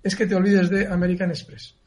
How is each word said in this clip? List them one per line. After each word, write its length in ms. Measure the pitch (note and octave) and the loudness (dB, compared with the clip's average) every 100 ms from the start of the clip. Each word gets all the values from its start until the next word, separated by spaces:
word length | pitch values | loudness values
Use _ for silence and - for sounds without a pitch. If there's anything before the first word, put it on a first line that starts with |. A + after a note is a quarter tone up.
es 120 | G3+ | -4
que 120 | - G#3 | -2 0
te 80 | |
olvides 340 | F#3+ G3 G3+ F3+ | 2 4 4 4
de 180 | G3 G3 | 0 -2
American 420 | F3+ F3+ F3+ F3+ | -2 0 0 -2
Express 440 | D3+ - B2 - _ | -4 -10 -18 -20 _